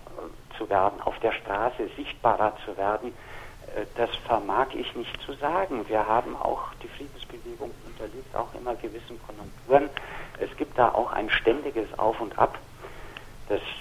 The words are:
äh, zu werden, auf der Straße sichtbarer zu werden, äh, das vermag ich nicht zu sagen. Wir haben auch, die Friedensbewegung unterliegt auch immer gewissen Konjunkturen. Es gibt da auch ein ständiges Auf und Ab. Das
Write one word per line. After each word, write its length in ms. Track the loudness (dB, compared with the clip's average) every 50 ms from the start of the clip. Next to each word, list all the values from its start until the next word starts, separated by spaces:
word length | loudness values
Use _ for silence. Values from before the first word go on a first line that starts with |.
| -8 -12 -12
äh, 400 | -10 -10 -10 -12 -14 -16 -14 -10
zu 140 | -6 -2 2
werden, 320 | 4 6 6 6 4 0 -2
auf 160 | -2 -2 0
der 140 | 2 0 0
Straße 580 | 0 -2 -2 0 0 2 0 0 0 -4 -4 -4
sichtbarer 600 | -6 -6 -6 -4 2 4 6 6 6 6 4 2 0 -6
zu 120 | -6 -2 0
werden, 300 | 2 2 2 2 0 -4 -8 -10 -12 -12 -12 -12 -12 -12 -14 -14 -12 -6 -4
äh, 80 | -4 -4 -4 0
das 120 | 0 0 0 0 -2 0
vermag 420 | 2 2 2 2 4 4 4 4 2 0
ich 200 | -4 -4 -4 -4
nicht 260 | -6 -6 -6 -6 -8 -8
zu 120 | -8 -6
sagen. 520 | -2 0 2 2 2 2 0 0 -2 -2 2
Wir 180 | 2 2 4
haben 280 | 6 4 4 4 2 -2
auch, 260 | -2 0 0 0 0 -2 -6 -8 -10 -12
die 60 | -12
Friedensbewegung 840 | -10 -10 -12 -12 -12 -14 -14 -12 -12 -12 -10 -10 -10 -8 -8 -8 -10 -10 -14
unterliegt 500 | -14 -10 -8 -8 -8 -8 -10 -10 -6 -2
auch 200 | -2 -2 -2 -6
immer 200 | -6 -4 -4 -4
gewissen 440 | -4 -4 -8 -8 -10 -12 -12 -12 -12 -12
Konjunkturen. 640 | -12 -12 -12 -12 -12 -14 -8 4 8 8 8 8 6 0 -6 -8 -8 -8 -8 -10 -10 -6 -4
Es 160 | -4 -4 -2
gibt 220 | -2 -4 0 4 6
da 120 | 8 8
auch 220 | 8 6 2 2 2
ein 180 | 0 2 2
ständiges 580 | 2 4 6 4 4 4 2 -2 -2 -2 -2 -2 0 2
Auf 220 | 2 2 2 2
und 180 | -2 -2 2 4
Ab. 200 | 4 4 2 0 -12 -14 -16 -14 -14 -14 -12 -12 -12 -12 -12 -12 -14 -14 -14 -10 -4 -2
Das 120 | -2 0 -2 -4 -8 -10